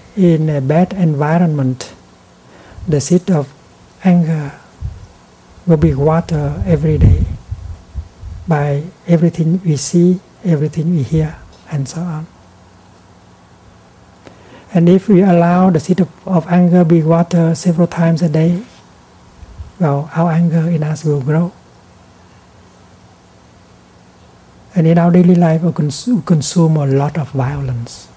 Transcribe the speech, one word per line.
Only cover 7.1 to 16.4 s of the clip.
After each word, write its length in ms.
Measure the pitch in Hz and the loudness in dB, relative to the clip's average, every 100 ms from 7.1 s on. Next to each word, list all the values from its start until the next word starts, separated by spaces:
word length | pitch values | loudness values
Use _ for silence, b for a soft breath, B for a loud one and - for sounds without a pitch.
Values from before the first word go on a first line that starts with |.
| - - - - - - - - - - - - - - | 4 0 -6 -14 -16 -14 -18 -16 -16 -16 -20 -18 -14 -4
by 340 | 151 147 143 170 - - | -2 0 -4 -6 -14 -2
everything 540 | 170 170 165 160 180 | 0 2 0 -2 -2
we 120 | 180 143 | -2 -4
see, 420 | - 175 175 180 - - | -2 2 2 0 -6 -8
everything 460 | 185 151 151 160 160 | -2 -2 -2 -4 -2
we 140 | 175 | -2
hear, 320 | 113 160 156 - - - - | -2 -2 -4 -8 -20 -20 -10
and 180 | 147 135 | -8 -6
so 120 | 165 | -8
on. 260 | 175 156 165 - - - - _ _ - _ - _ _ _ _ - - - - - - B B B B B | -8 -8 -12 -20 -20 -20 -20 _ _ -20 _ -20 _ _ _ _ -20 -20 -20 -20 -20 -20 B B B B B
And 140 | 180 170 | 0 4
if 200 | 190 - | 2 4
we 140 | 180 | 4
allow 480 | 196 175 170 180 190 | 4 4 2 2 2
the 80 | 160 | 2
seed 220 | - 180 | 0 -2
of, 100 | 175 - - | -2 -6 -2
of 220 | 180 | -2